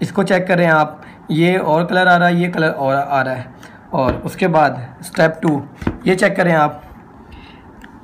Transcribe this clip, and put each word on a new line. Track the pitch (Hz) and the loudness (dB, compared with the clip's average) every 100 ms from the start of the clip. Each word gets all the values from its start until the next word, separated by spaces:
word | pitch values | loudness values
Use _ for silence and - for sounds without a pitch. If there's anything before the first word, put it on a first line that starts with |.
इसको | - - | -6 -4
चेक | 190 185 180 | 0 0 0
करें | 170 170 | 2 2
आप, | 156 151 - - - - | 2 0 -6 -20 -16 -4
ये | 156 175 185 | 0 2 2
और | - 156 175 | 0 0 0
कलर | 185 180 | 2 4
आ | 175 | 4
रहा | 175 | 4
है, | 175 | 2
ये | 180 | -2
कलर | 175 160 | 0 -2
और | - 135 139 | -2 -2 -2
आ | 139 139 | 0 -2
रहा | 131 | -2
है। | 127 - - - - - | -6 -10 -18 -20 -20 -8
और | 160 127 120 | -2 -2 -2
उसके | - - 185 | -6 -2 0
बाद | 156 143 127 117 - | 2 2 0 -10 -16
स्टेप | - - 160 160 | -8 0 0 0
टू, | 160 143 - - - - - | -2 -2 -6 -10 -8 -4 -2
ये | 185 | 0
चेक | 202 185 | 0 0
करें | 175 | 2
आप, | 160 151 - - - - - - - - - - - - - | 2 0 -2 -18 -20 -20 -20 -20 -20 -20 -20 -20 -20 -20 -6